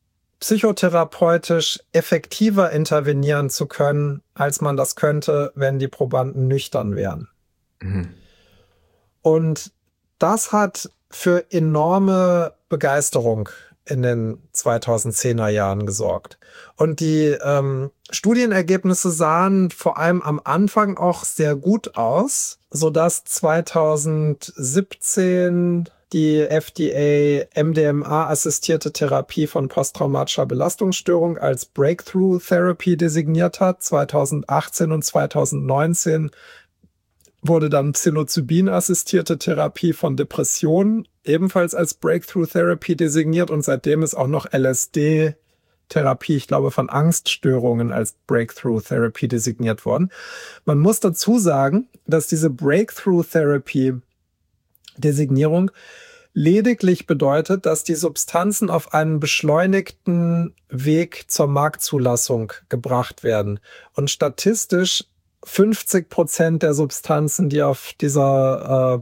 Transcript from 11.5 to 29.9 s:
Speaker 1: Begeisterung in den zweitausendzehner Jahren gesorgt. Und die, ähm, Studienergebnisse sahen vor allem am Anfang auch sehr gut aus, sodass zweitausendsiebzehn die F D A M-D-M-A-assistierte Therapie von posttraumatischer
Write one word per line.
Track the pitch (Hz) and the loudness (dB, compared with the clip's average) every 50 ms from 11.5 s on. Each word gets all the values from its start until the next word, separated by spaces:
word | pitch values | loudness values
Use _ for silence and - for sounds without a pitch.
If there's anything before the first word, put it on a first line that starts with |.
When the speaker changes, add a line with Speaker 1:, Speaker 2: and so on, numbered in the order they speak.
| - 170 160 156 151 151 151 170 185 196 196 196 190 185 185 180 180 175 170 156 - _ _ _ | -2 0 0 2 2 2 2 2 2 2 2 2 2 2 2 2 2 0 0 -2 -6 _ _ _
Speaker 1:
Begeisterung | 170 147 151 143 139 147 143 - - 127 117 117 113 110 104 - - - - - _ _ _ | -4 -2 0 0 0 0 -2 0 -2 0 0 0 0 0 -4 -8 -10 -20 -20 -20 _ _ _
in | - 139 127 127 | -6 -4 -2 0
den | 123 120 117 110 113 107 - - _ | 0 0 0 -2 -4 -6 -10 -14 _
zweitausendzehner | _ - - 131 117 113 - - 117 110 - 117 107 - - 127 117 117 110 104 | _ -4 -2 -2 -2 -2 0 -2 -2 -2 -2 -4 -4 -2 -2 -2 0 0 0 0
Jahren | 104 104 98 98 98 104 107 | 0 0 0 0 -2 -4 -4
gesorgt. | 101 98 104 107 92 87 95 - - - _ _ - - - - - _ | -4 -4 -4 -2 -4 -4 -4 -8 -14 -20 _ _ -20 -20 -20 -20 -20 _
Und | - 156 160 156 - | -2 0 0 0 -2
die, | 165 156 156 156 151 147 143 - - | -2 0 2 2 2 2 0 0 0
ähm, | 139 143 143 139 139 135 131 135 139 - _ _ - | 0 0 0 0 -2 -4 -4 -6 -8 -12 _ _ -12
Studienergebnisse | - - - 202 233 247 247 226 202 190 175 165 190 185 - 185 185 - - 185 | -12 -2 0 2 2 2 2 2 2 0 2 2 0 0 2 0 0 0 0 -2
sahen | 165 156 170 156 160 170 185 196 196 190 185 175 | 0 0 2 2 2 2 2 4 4 2 2 0
vor | - - - 170 - | -2 -2 -2 -2 -2
allem | - 156 170 180 180 | 0 0 0 0 0
am | - 151 147 147 - | 0 -2 -4 -4 -2
Anfang | - 143 175 208 202 - 214 214 196 185 | -2 0 2 2 2 2 0 0 0 -2
auch | - 175 180 170 - - | 0 0 0 0 0 -4
sehr | - - - 156 147 147 | -8 -2 -2 0 0 0
gut | 139 139 180 214 220 - - - | 0 0 0 0 0 -2 -6 -4
aus, | 110 117 113 131 175 226 277 - - - - - - _ _ | -2 0 0 2 0 0 0 -2 -4 -6 -6 -10 -14 _ _
sodass | - 147 160 160 151 160 165 170 - - - | -4 0 0 2 2 2 2 2 0 -2 -6
zweitausendsiebzehn | - - - - 156 156 170 165 - - 165 156 156 156 151 143 160 156 156 156 151 143 - - - - - 135 127 143 185 196 - - - - - - 214 185 185 180 180 180 180 175 175 175 175 175 175 170 - _ _ _ _ - | -8 -6 -2 0 0 0 0 -2 -2 -2 0 2 2 2 0 0 -2 0 0 0 0 -2 -4 -8 -16 -10 -8 -6 0 0 0 -2 -2 -10 -8 -6 -4 0 0 2 2 2 2 2 2 2 2 2 2 0 0 -2 -6 _ _ _ _ -2
die | 165 156 156 151 151 | 0 2 2 2 2
F | 151 143 151 156 - - | 2 2 0 -2 -2 -4
D | - - 160 143 - | -6 -4 -4 -2 0
A | 139 147 147 147 147 147 147 143 143 - - _ | 0 2 2 4 4 4 2 2 0 -2 -4 _
M-D-M-A-assistierte | 156 151 160 156 160 151 147 143 147 143 143 151 156 160 147 156 151 - 160 147 - - - 165 156 - 151 - | 0 0 2 2 2 2 2 2 0 -2 -2 -2 -2 0 0 -2 -2 -2 -2 -4 -4 -2 -2 -2 -2 -2 -6 -4
Therapie | - 156 135 139 139 139 - - - 151 | -2 -2 0 0 -2 -2 -4 -2 -2 -2
von | 147 - 165 135 | 0 0 -2 -2
posttraumatischer | 135 - - 139 - | -2 -2 -4 -4 -4